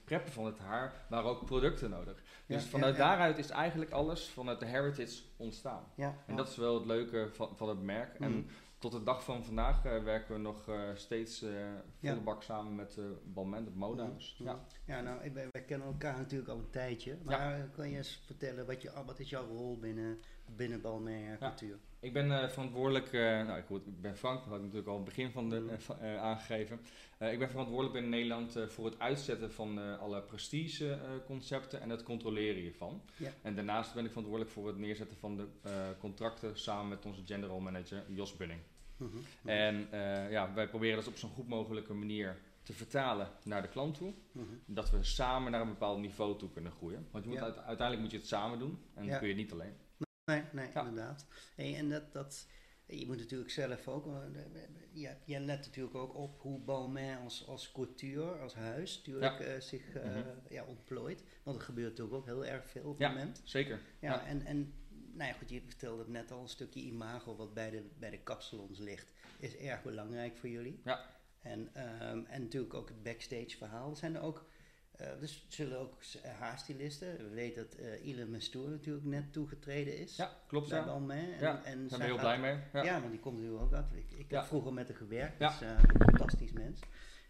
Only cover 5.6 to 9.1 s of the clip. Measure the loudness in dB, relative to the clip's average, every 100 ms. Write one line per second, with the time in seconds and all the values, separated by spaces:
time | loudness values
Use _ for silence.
5.6 | -6 -6 -8 -2 -2 -2 -2 0 0 2
6.6 | 4 4 4 2 4 2 0 -2 -4 -2
7.6 | -2 0 0 -2 -4 -2 2 2 -2 -8
8.6 | -18 -6 -4 -2 2